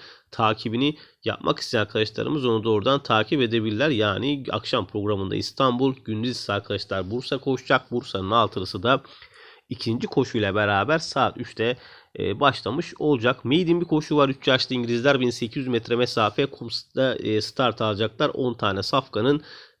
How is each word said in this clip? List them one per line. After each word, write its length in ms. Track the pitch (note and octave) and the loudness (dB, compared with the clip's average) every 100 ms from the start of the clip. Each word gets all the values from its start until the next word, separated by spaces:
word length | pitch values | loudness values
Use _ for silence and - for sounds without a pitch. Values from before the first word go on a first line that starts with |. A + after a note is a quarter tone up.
| - - _ | -6 -20 _
takibini 680 | - A2 A2 A2+ A2+ C#3+ D3+ - _ | 0 0 0 -2 -2 -2 -2 -12 _
yapmak 360 | A2 - D#3 D3+ | -6 -2 -2 -2
isteyen 220 | - A2+ | -2 -2
arkadaşlarımız 640 | G#2 A2 G#2+ - A2+ D3 B2 | 0 0 -2 -2 -2 0 0
onu 180 | A2 | 2
da 60 | A2 | 2
oradan 340 | G#2+ B2+ C#3 | 2 2 0
takip 380 | - A2 G#2+ D3+ | 2 2 2 0
edebilirler. 480 | A#2 A2+ A2 G#2+ D#3 | 2 0 0 0 2
Yani 540 | A2 G#2+ G2 C3+ C#3+ B2 | 2 2 2 -2 -2 -2
akşam 360 | A2 - B2 F#2+ | -4 -2 -2 -2
programında 480 | G#2+ G2+ G2 G2 G#2+ | -2 -2 -2 -2 -4
İstanbul, 600 | - - C3 B2 C3+ B2+ - | -4 0 2 4 0 0 -6
gündüz 260 | G#2+ B2 | -4 -4
ise 220 | A#2 - | -4 -4
arkadaşlar 580 | G2+ - G2+ - F#2+ F#2 | -4 -2 -6 -4 -4 -4
Bursa 260 | A#2+ - C3+ | -6 -4 -4
koşacak. 540 | C3+ B2+ - C3 - | -2 -2 0 0 0
Bursa'nın 400 | A#2+ - F#2+ F#2+ | -6 -4 -4 0
altılısı 520 | A2+ G#2 G2+ F#2 G2+ | 2 2 0 -6 -2
da 180 | A#2 C3+ - - - - - - - | 2 0 -2 -20 -20 -20 -20 -20 -14
ikinci 380 | A2 A#2 A#2 A#2 | -8 -4 -4 -2
koşuyla 480 | C#3 B2+ A2+ G2+ G2+ | -2 0 0 0 2
beraber 440 | G#2 G2 A#2+ D#3+ | 2 2 2 -2
saat 380 | - C#3 A2 - | -2 -2 -2 -2
üçte, 400 | - - A#2 B2+ - - _ - | -10 -4 -4 -4 -10 -20 _ -6
e, 200 | F#2+ G2+ | -4 2
başlamış 540 | C#3 - G2 C#3+ - - | 2 2 -2 -4 -6 -2
olacak. 460 | D3+ C3 A#2+ - A#2 | 0 2 2 0 0
Maiden 360 | D#3+ E3 F3 | 2 4 2
bir 40 | F3 | 2
koşu 300 | D3+ - D3 | 0 2 2
var. 140 | C#3 | 2
Üç 180 | C3+ - | 2 2
yaşlı 280 | B2+ - B2+ | 2 2 -2
İngilizler 440 | A#2 A#2+ C3+ C3+ | 0 2 2 2
bin 100 | B2 | 2
sekiz 280 | A#2 A#2 C#3+ | -2 -6 -6
yüz 100 | B2+ | -2
metre 280 | A#2 A2+ A#2+ | -2 0 0
mesafe 500 | B2 A#2 G#2 - C#3 | 0 2 2 2 -2
kumda, 680 | - A#2 - - C3+ C3 - | -4 -10 -10 -6 0 0 0
e, 260 | G#2+ G#2+ | 0 0
start 400 | - - B2 G#2+ | 0 0 0 0
alacaklar. 500 | A2 G2+ A2 - D3+ | -2 0 -2 0 -2
On 200 | - B2+ | 0 -2
tane 300 | A2+ G#2 F#2+ | 0 -2 0
safkanın, 580 | - C#3 - G#2 B2+ D3 - - - - | 0 0 0 0 2 2 -2 -18 -20 -4